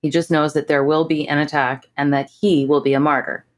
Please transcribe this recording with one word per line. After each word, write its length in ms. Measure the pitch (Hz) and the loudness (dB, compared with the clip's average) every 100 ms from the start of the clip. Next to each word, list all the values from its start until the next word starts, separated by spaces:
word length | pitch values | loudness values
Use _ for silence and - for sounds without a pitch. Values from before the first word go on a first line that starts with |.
He 80 | 156 | 0
just 200 | 151 165 | -2 0
knows 220 | 160 151 | 0 0
that 140 | 151 143 | -2 0
there 160 | 147 | 0
will 220 | 139 156 160 | 2 0 0
be 220 | 156 147 | -2 -2
an 100 | 147 | -2
attack 480 | 151 151 131 135 _ - | 0 0 -2 -4 _ -4
and 160 | 143 | 0
that 160 | 143 135 | 0 -2
he 360 | _ 208 165 135 | _ 0 2 2
will 160 | 147 | 0
be 120 | 139 | 2
a 60 | 135 | 0
martyr. 460 | 151 143 - - _ | 2 0 -2 -10 _